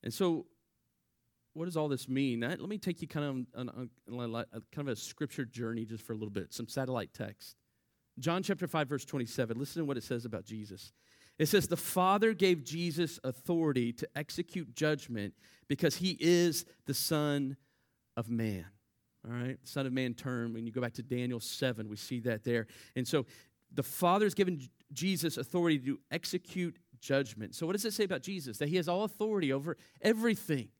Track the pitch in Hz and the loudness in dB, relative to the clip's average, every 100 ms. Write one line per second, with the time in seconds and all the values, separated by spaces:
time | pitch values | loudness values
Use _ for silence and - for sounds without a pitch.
0 | - 120 185 160 - _ _ _ _ _ | -8 0 2 2 -4 _ _ _ _ _
1 | _ _ _ _ _ - 170 165 151 131 | _ _ _ _ _ -8 -2 0 2 0
2 | - 131 139 117 117 - 165 208 185 170 | 0 2 2 2 0 -2 -6 -4 -4 -4
3 | 156 156 147 131 123 - 127 - 123 _ | -4 -4 -2 -2 -6 -6 -8 -6 -10 _
4 | - 123 120 113 - 110 - - 143 110 | -12 -6 -4 -4 -6 -10 -12 -8 -4 -4
5 | - - 147 - 120 117 113 117 110 113 | -6 -6 -6 -4 -6 -4 -4 -4 -6 -8
6 | - 110 107 98 92 - 113 - 127 127 | -8 -6 -4 -6 -6 -8 -6 -4 -2 -2
7 | 95 - 104 101 - - _ _ _ _ | -4 -6 -8 -8 -18 -20 _ _ _ _
8 | _ - 127 175 190 196 175 160 139 139 | _ -4 0 0 0 -2 0 0 0 -2
9 | - 143 117 - 117 113 143 - 151 131 | -2 -4 -4 0 0 0 -4 -2 -2 -2
10 | - 120 117 104 101 110 104 92 - _ | -2 -4 -4 -8 -8 -10 -10 -12 -16 _
11 | _ _ - _ 151 208 151 170 - 185 | _ _ -20 _ 4 4 4 -2 0 4
12 | 185 202 220 202 196 175 123 156 175 156 | 6 6 6 6 4 4 0 -2 -2 2
13 | 165 - 131 123 - 170 160 127 120 120 | -2 -2 -6 -6 0 2 4 4 2 -2
14 | - - 151 - 175 185 143 120 151 151 | -6 -6 -8 -6 -6 -4 -8 0 0 0
15 | - 117 101 - - - _ 143 170 - | -2 -4 -4 -6 -20 -20 _ 2 2 2
16 | 180 170 160 175 175 147 - - - 131 | -2 2 6 8 6 2 -6 -14 -6 -2
17 | - 156 147 143 135 139 _ _ _ _ | 2 2 2 2 0 -6 _ _ _ _
18 | _ - 110 117 110 98 87 _ _ _ | _ -6 -2 0 0 -2 -6 _ _ _
19 | _ _ 110 120 123 135 - 139 135 127 | _ _ -10 -6 -6 -6 -8 -4 -2 0
20 | 127 117 135 123 117 113 117 107 120 - | -2 -2 -4 -4 -4 -4 -6 -2 -4 -4
21 | 123 123 123 120 - - 131 113 107 104 | -4 -2 0 -2 -6 0 0 0 -4 -8
22 | - 123 117 110 113 117 110 - - - | -6 -2 0 0 2 2 0 -10 -8 -4
23 | 127 151 123 - - _ _ 135 - - | 2 2 0 -8 -20 _ _ -4 -4 2
24 | 175 190 208 196 185 165 127 _ _ 143 | 4 6 4 4 2 0 -8 _ _ -2
25 | 185 185 160 - 120 175 170 151 127 139 | 0 2 0 -2 -2 2 4 4 2 -4
26 | _ 165 - 180 - 185 175 - _ - | _ -6 -2 -4 -4 -2 -2 -4 _ -20
27 | - 139 135 107 110 - 160 202 226 208 | 2 2 2 -4 -8 -4 -2 -2 -2 0
28 | 202 170 151 196 131 113 147 185 160 175 | 0 0 -4 -6 -6 -4 0 2 2 0
29 | 214 - 214 208 156 135 147 156 - _ | 0 -2 0 2 2 2 0 -8 -10 _
30 | 208 220 233 214 - 147 107 | 2 4 4 2 0 -2 -2